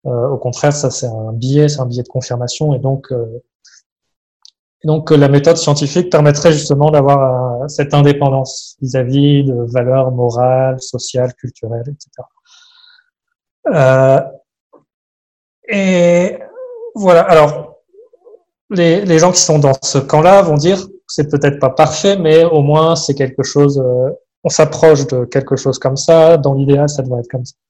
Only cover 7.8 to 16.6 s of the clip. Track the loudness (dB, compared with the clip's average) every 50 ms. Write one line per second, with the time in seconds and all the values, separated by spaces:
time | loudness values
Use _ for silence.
7.8 | -4 0 2 2 4 2 2 2 -2 -2 -2 -2 -4 -6 -10 -16 -18 -20 _ _
8.8 | -8 -4 -4 -4 -4 -2 0 2 2 2 2 2 0 -2 -4 -4 -6 -4 -4 -2
9.8 | -2 0 0 0 0 -2 -2 -2 -2 -2 0 0 0 0 0 0 0 -2 -4 -6
10.8 | -10 -12 -12 -12 -12 -6 -4 -4 -4 -4 -6 _ -16 -16 -14 _ -12 -10 -10 -10
11.8 | -10 -12 -14 _ -18 _ _ -20 -20 _ _ _ _ _ _ _ _ _ _ _
12.8 | _ _ _ _ _ _ _ _ _ _ _ _ _ _ _ _ _ -2 0 2
13.8 | 2 4 4 4 4 4 2 2 0 -4 -16 -20 _ _ _ _ _ _ _ _
14.8 | _ _ _ _ _ _ _ _ _ _ _ _ _ _ _ _ _ -4 -4 0
15.8 | 0 2 2 2 4 4 4 2 0 -2 -6 -10 -18 -20 -18 -18